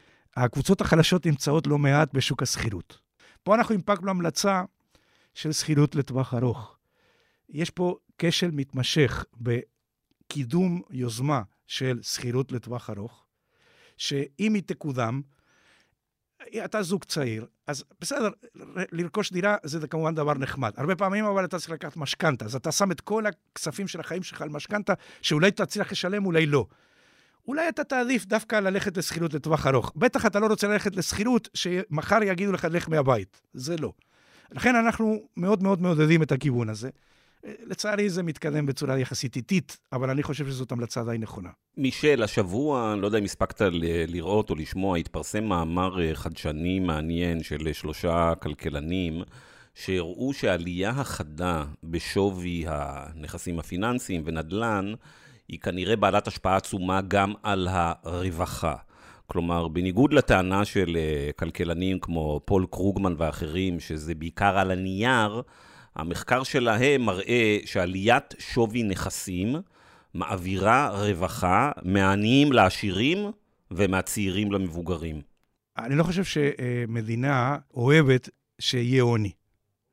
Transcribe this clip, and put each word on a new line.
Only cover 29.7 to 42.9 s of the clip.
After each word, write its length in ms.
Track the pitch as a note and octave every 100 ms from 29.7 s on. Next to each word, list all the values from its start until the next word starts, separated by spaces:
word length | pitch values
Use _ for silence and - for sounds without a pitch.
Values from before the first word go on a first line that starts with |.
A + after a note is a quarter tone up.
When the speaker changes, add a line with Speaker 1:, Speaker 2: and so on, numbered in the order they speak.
| B2 - -
Speaker 1:
בטח 300 | A#3+ B3+ G#3+
אתה 140 | G3+
לא 80 | A3
רוצה 200 | G#3+ G3+
ללכת 280 | G#3 G#3 F#3
לשכירות 540 | D#3+ - A3 A#3+ -
שמחר 720 | - F3+ F3+ F#3+ D3+ - G#3
יגידו 280 | G#3 F3+ G3+
לך, 160 | F#3 F3
"לך 180 | E3+ E3
מהבית". 520 | D#3 C3+ A#2 F#2+ _ _
זה 220 | - C3 F3
לא. 160 | B2 - _ _ _ _ _
לכן 240 | C3+ A#3+ B3
אנחנו 520 | A3+ A3 A3+ G#3+ - -
מאוד 260 | F3+ G#3
מאוד 180 | G3 G3
מעודדים 420 | F3+ D#3 D#3 E3
את 80 | D3+
הכיוון 380 | C3+ D3 B2 A2
הזה. 200 | G#2+ B2 - _ _ _ _
לצערי 640 | C4+ G#3+ - F#3 G#3 G#3 G#3
זה 140 | F3
מתקדם 420 | F3 D3+ D#3 D3+ D3
בצורה 320 | C3 C#3 C3+
יחסית 380 | B2+ B2+ C3 C3+
איטית, 420 | A#2 F#3+ - - _
אבל 160 | C3 C3
אני 140 | C3+
חושב 240 | D3 C3+ C#3
שזאת 240 | C3 B2+
המלצה 320 | A#2+ A#2 -
די 140 | A#2 A#2
נכונה. 320 | A2 G#2+ F2 - _ -
Speaker 2:
מישל, 460 | C3 - D3+ C3+
השבוע, 720 | G#2+ - F#2 G2+ D3+ C3+ A2